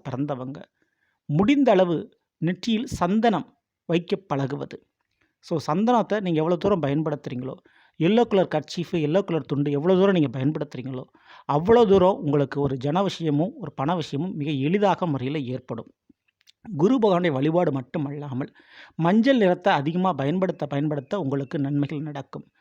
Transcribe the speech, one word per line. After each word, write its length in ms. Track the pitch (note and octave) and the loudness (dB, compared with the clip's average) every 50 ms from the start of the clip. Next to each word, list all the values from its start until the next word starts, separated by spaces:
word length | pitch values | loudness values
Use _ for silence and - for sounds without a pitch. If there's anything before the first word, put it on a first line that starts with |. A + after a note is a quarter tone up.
பிறந்தவங்க 560 | - C#3 - B2 D3 C#3+ C#3 A#2+ B2+ C3 C3+ - - - _ _ _ _ _ _ _ _ _ _ _ - | -8 -8 -6 -6 -4 -4 -6 -6 -8 -10 -12 -14 -16 -20 _ _ _ _ _ _ _ _ _ _ _ -2
முடிந்த 400 | C#3+ D#3+ G3+ B3 D4 C#4+ C4+ A#3+ | 0 2 4 4 4 4 4 6
அளவு 240 | G3+ F#3 F#3 F3 E3 C#3+ G#3 - _ _ _ _ _ _ | 6 6 4 4 2 -2 -4 -8 _ _ _ _ _ _
நெற்றியில் 440 | D#3+ E3 F3+ - - A#3 A3 G#3+ C4 B3+ | -2 -2 -2 -2 -2 -2 -2 -2 -2 -4
சந்தனம் 540 | - - F3+ F3 G3+ A3 G#3+ A#3+ G3 D3+ - - _ _ _ _ _ _ _ - | -4 -2 0 0 2 2 2 2 2 0 -2 -8 _ _ _ _ _ _ _ -2
வைக்க 280 | E3 F3 F3 - G3+ G3 | -2 -2 0 -2 -4 -6
பழகுவது. 540 | - - D3 C#3 C#3 C3 C#3+ C#3+ C3+ - - - _ _ _ _ _ _ _ _ _ _ _ _ - | -4 -4 -4 -4 -4 -4 -4 -8 -8 -10 -12 -16 _ _ _ _ _ _ _ _ _ _ _ _ -8
So, 100 | - F3 C#3+ | -6 -6 -4
சந்தனத்தை 560 | - - D3+ F#3 A3 A#3+ B3 A3+ F3+ - G3 G#3+ | -2 -2 0 0 2 2 2 2 0 0 -2 -4
நீங்க 180 | G3 F3+ D#3+ D3+ | -2 -2 0 0
எவ்வளவு 220 | D#3 E3+ F#3 D#3+ | 0 0 0 0
தூரம் 220 | - G3+ G3+ E3+ C#3+ | 0 0 0 0 0
பயன்படுத்துறீங்களோ, 720 | C3+ C#3+ D#3+ D3+ D#3 D3 D3 - - A#2+ B2 B2+ C3 - - _ _ _ _ _ _ _ - | 0 0 -2 -2 -2 -4 -6 -8 -10 -10 -10 -10 -10 -12 -14 _ _ _ _ _ _ _ -2
எல்லோ 220 | D#3 F3 A3 A#3+ A#3 | 0 2 4 4 4
கலர் 260 | A3+ G#3 F#3+ E3 - | 4 2 2 2 2
கர்ச்சீஃப், 420 | D#3+ D3+ C#3 - - F3+ D#3 - - E3+ | 0 -4 -4 -6 -8 -8 -6 -4 -4 -2
எல்லோ 200 | D3+ D3 D#3+ G3 | 0 0 0 0
கலர் 260 | G3 - E3 D3+ B2+ - | 0 0 -2 -4 -4 -2
துண்டு 220 | D3+ C#3 C#3+ D3 | -2 -2 0 0
எவ்வளவு 300 | C#3+ C#3+ D3+ F3+ F#3+ F3+ | -2 0 2 2 4 4
தூரம் 160 | F#3+ G3+ F#3+ E3+ | 4 4 4 2
நீங்க 120 | D3 B2+ | 2 0
பயன்படுத்துறீங்களோ, 720 | A#2 C3+ C3 D3+ D3+ D#3 D3+ D3 - B2+ B2 C3 C3 B2+ C3+ - _ _ _ - - - - - | 0 -2 -2 -2 -2 -2 -6 -8 -10 -12 -10 -10 -10 -12 -12 -14 _ _ _ -20 -20 -10 -4 -2
அவ்வளோ 340 | C#3 D3 E3+ G#3+ A#3 B3 A#3 | 0 2 4 6 6 6 6
தூரம் 320 | F#3+ G3 F#3+ F3+ F#3 G#3 - | 6 6 6 6 4 2 0
உங்களுக்கு 400 | F#3+ C#3+ C#3+ D3 C#3 - - C#3+ | -2 0 0 0 0 0 -2 -2
ஒரு 140 | C#3+ C3 C3+ | -2 -2 -2
ஜன 260 | B2+ D3 C#3+ D#3 F#3 | -4 -4 -2 0 0
விஷயமும் 500 | G3+ F3+ - - E3 D#3 D3 C#3+ E3+ A3 E4 | 0 -2 -4 -4 -2 -2 0 0 0 -2 -4
ஒரு 160 | C#4+ F#3 - - | -10 -14 -12 -8
பண 220 | - C3+ D#3 F#3 | -4 -4 -2 -2
விஷயமும் 380 | F3 C#3 - D3+ C#3 E3+ F#3+ - | -4 -4 -6 -6 -6 -6 -6 -6
மிக 140 | D#3+ C#3 D#3 D3+ C3 | -6 -6 -4 -4 -2
எளிதாக 460 | C3+ D#3 F#3 G#3 G#3 F#3+ E3 - F#3 | 0 0 0 2 2 2 2 0 0
முறையில 340 | E3 C#3 B2+ B2 C3+ D3+ D#3 C3 A#2+ | -2 -2 -2 -4 -4 -6 -6 -6 -6
ஏற்படும். 420 | B2+ B2 - - A#2+ A2 - - - _ _ _ _ _ _ _ _ _ _ _ _ _ - | -8 -8 -8 -10 -10 -10 -12 -14 -20 _ _ _ _ _ _ _ _ _ _ _ _ _ -16
குரு 320 | A#3 F#3+ C3+ E3 A3+ C4 B3+ | -10 0 2 2 4 4 4
பகவானுடைய 360 | A3 G3+ F3+ F3 F3+ E3+ C3+ | 4 4 4 2 2 0 0
வழிபாடு 380 | C3 C#3 D#3 D#3+ F3+ F3 D#3 | 0 0 0 2 2 2 0
மட்டுமல்லாமல், 800 | C3+ C3+ B2 - - E3+ C#3+ C#3 C#3+ D3 D3 C3+ B2 B2 D3+ - - _ _ _ - - - - _ - | 0 -2 -4 -6 -6 -6 -6 -6 -8 -10 -10 -8 -6 -6 -8 -8 -12 _ _ _ -20 -20 -20 -14 _ -2
மஞ்சள் 440 | D#3+ E3+ G3+ A3+ A3 C#4 C4+ A#3+ | 2 4 4 4 4 4 4 4
நிறத்தை 300 | G3+ F3+ F3+ F3+ - G3+ | 4 4 2 2 2 2
அதிகமா 400 | F3+ D3 C3+ D#3+ D#3+ F3+ F#3 F#3+ D#3+ | 2 2 2 0 -2 0 0 0 0
பயன்படுத்த 520 | C3 C3+ C#3+ E3+ F#3+ F#3 F3+ D#3 - D3+ | 0 -2 -2 0 0 -2 -2 -4 -4 -6
பயன்படுத்த 540 | C3 C#3+ C#3+ D3+ D3+ D3+ C#3+ B2+ - G#3 G3+ | -6 -4 -2 -2 -2 -2 -4 -6 -6 -6 -4
உங்களுக்கு 380 | D#3+ C3+ C#3+ C#3 C#3 - - D3+ | -4 -2 -4 -4 -4 -4 -4 -4
நன்மைகள் 480 | C#3 C#3 D3 C#3+ C#3+ C#3 D#3+ C#3+ D3 D3+ | -2 -2 -2 -2 -2 -2 -4 -8 -8 -10
நடக்கும், 380 | C#3+ C#3+ C3+ - - C#3+ - _ _ _ | -10 -12 -12 -12 -14 -16 -16 _ _ _